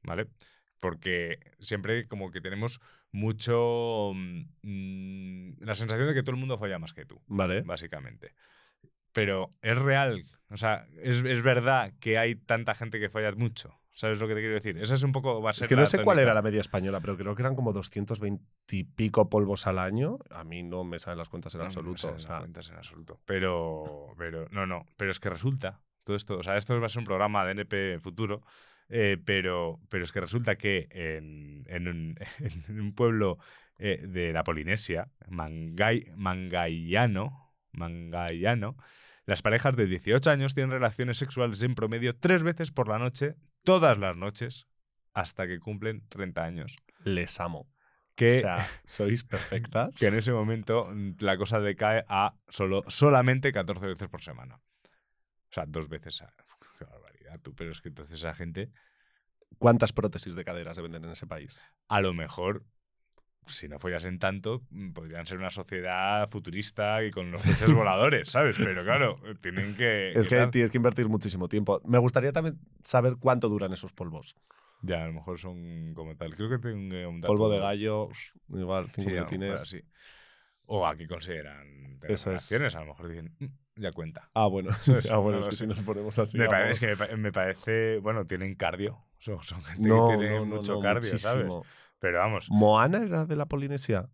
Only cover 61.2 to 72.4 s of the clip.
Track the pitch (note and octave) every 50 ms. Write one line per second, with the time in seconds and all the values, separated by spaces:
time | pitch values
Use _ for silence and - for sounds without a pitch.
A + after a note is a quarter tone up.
61.2 | - E2+ D#2+ D#2 C#2+ C#2+ - - - - _ _ _ _ G#2+ G2+ G2 F#2+ F2+ E2+
62.2 | D#2+ D#2 - - F2 F#2+ G#2 - - _ _ _ _ _ _ _ _ _ _ _
63.2 | _ _ _ _ _ - - - - D2 D2 D2 F2+ F#2 F2 E2+ E2 F#2 F2+ F2+
64.2 | F2+ F#2+ G2 G2 F2+ A2 A2+ B2+ B2+ - - F#2 G2+ F#2 D#2+ F2+ E2 D#2+ D#2+ E2+
65.2 | E2+ E2 F#2 F#2 F#2+ F#2 - G2+ F2+ - G2+ F#2 F2+ F2+ F2+ F#2 F#2+ G2 G#2 G#2+
66.2 | G#2+ G2+ - G#2+ F2 - E2 G2 G#2 - - - G#2 G#2 G#2+ A2 A2 G#2+ F#2 G2
67.2 | F2+ F2 F2 E2+ - - - - - - D#3 A#2+ A2 G2+ F#2 F#2 A2+ C#3+ D3 A2+
68.2 | D#2+ - - B2 D3+ C#3 G#2 - - G#2 F#2 F2+ F2 G2 A#2+ C#3 C#3 A#2 F#2+ -
69.2 | - G#2 G#2+ F2+ - F#2+ F2+ F#2+ G2 G2+ G#2 G2 B2 A#2+ A2 G#2 F#2+ F#2+ E2+ A2
70.2 | A2 F#2 B2 B2 B2 B2 A#2+ B2 A#2+ A2+ A2 B2 A#2 B2 A2+ - A#2+ A2 A2 G#2+
71.2 | - G#2+ F#2+ F#2 F2+ F2 - G#2+ G#2 G2 G2+ - - E2+ A#2+ B2 A#2+ B2 A#2+ C3+
72.2 | A#2+ C#3 C3+ D#3+